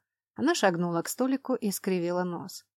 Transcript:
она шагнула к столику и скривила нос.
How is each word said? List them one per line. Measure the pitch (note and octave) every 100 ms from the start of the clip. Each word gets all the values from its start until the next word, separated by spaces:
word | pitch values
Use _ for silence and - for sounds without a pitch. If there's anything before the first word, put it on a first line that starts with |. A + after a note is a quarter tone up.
| _ _ _
она | - C4
шагнула | F4 G3 E3+ F3 E3+
к | -
столику | - C4 C4+ -
и | B3+ G#3
скривила | - - F#3 E3+ F3+
нос. | F3+ E3+ G3 - -